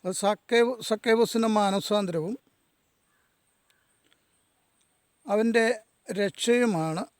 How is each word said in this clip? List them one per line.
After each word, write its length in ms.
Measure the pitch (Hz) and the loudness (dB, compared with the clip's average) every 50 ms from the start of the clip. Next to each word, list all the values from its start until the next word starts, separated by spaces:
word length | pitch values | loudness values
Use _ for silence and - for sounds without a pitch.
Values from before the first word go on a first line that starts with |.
| - | -6
അത് 100 | 180 185 | -8 -6
സക്കേവൂ-, 600 | - - 196 208 - _ - 240 233 233 240 262 220 | -2 0 -2 -2 -2 _ 2 4 4 4 2 0 -6
സക്കേവൂസിൻ്റെ 640 | 196 - 220 214 - 247 226 226 233 - - 226 226 226 | -4 -6 -6 -2 2 2 2 4 2 0 0 -2 0 2
മാനസാന്തരവും 840 | 214 214 208 196 196 196 - - 208 208 202 180 165 165 156 185 247 - _ _ _ _ _ _ _ _ _ _ _ _ _ _ _ _ _ _ _ _ _ _ _ _ _ _ _ _ _ _ _ _ _ _ _ _ _ _ _ _ _ _ _ _ _ _ _ _ _ _ _ _ _ _ _ _ _ | 2 2 2 2 0 -2 -2 -2 -2 -2 -2 -2 -4 -6 -6 -6 -8 -10 _ _ _ _ _ _ _ _ _ _ _ _ _ _ _ _ _ _ _ _ _ _ _ _ _ _ _ _ _ _ _ _ _ _ _ _ _ _ _ _ _ _ _ _ _ _ _ _ _ _ _ _ _ _ _ _ _
അവൻ്റെ 380 | 269 202 214 220 233 220 233 226 226 247 214 _ _ _ _ _ - 202 | -2 0 2 2 2 2 2 2 2 -2 -4 _ _ _ _ _ -8 -4
രക്ഷയുമാണ് 880 | 190 202 190 - - - 233 240 247 247 233 196 165 160 160 160 175 254 - _ | -2 -2 -4 -4 -4 0 2 2 4 4 2 0 0 -2 -2 -4 -6 -8 -10 _